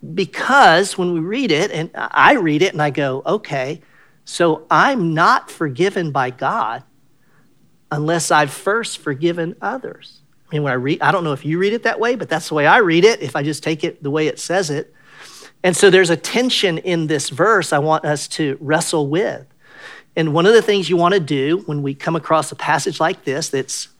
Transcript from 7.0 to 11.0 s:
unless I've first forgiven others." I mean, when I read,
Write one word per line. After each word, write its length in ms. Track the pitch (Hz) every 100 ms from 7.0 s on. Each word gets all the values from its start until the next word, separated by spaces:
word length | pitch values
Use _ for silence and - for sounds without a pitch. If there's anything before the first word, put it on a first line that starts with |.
| _ _ _ _ _ _ _ _ _
unless 400 | 147 151 170 -
I've 220 | 165 147
first 480 | - - 214 - -
forgiven 560 | - 135 170 170 165 -
others." 560 | 196 254 - - - _ _ _ _
I 40 | 151
mean, 80 |
when 80 | 147
I 60 | 127
read, 220 | 127 160